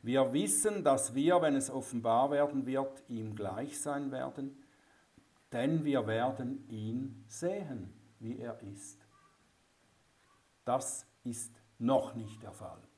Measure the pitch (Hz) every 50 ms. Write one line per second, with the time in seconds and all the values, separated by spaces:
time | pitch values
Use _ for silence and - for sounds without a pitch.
0 | - 117 127 135 135 135 123 147 196 - - - - 214 208 202 160 147 135 131
1 | - - 113 135 143 165 180 175 165 156 139 135 135 - 131 135 131 - 120 120
2 | 113 117 113 120 135 143 147 143 147 147 147 135 120 123 131 135 139 135 - -
3 | - - 120 110 110 110 104 107 101 95 92 104 131 143 - - - 147 143 143
4 | 143 139 131 131 131 131 135 143 139 135 135 - - _ _ _ _ _ _ _
5 | _ _ _ - _ _ _ _ _ _ - 117 123 143 165 160 147 147 139 127
6 | 110 107 110 113 120 131 135 - 131 123 139 - - - 113 110 107 110 113 127
7 | 135 139 - - - - - - 170 175 196 202 190 147 131 110 90 92 - -
8 | _ _ _ _ 117 113 120 - 120 117 110 - - 98 98 98 - - - _
9 | _ _ _ _ _ _ _ _ _ _ _ _ _ _ _ _ _ _ _ _
10 | _ _ _ _ _ _ _ _ _ _ _ _ _ - 120 135 135 - - -
11 | - _ _ _ _ 123 113 - - - - - _ _ _ _ 117 120 135 135
12 | - - - 117 110 101 110 - - 101 - - 107 87 80 - - _ _